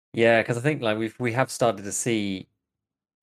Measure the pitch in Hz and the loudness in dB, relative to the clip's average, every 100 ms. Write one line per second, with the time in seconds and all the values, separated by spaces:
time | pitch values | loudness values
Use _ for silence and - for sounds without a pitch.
0 | _ 113 117 113 107 120 139 139 113 107 | _ 2 4 4 2 0 -2 -2 -2 -2
1 | 110 - 123 117 127 - 120 104 98 - | -4 -4 -4 -2 -2 0 0 0 -6 -4
2 | 127 110 101 95 - _ _ _ _ _ | -2 0 -2 -6 -10 _ _ _ _ _
3 | _ _ | _ _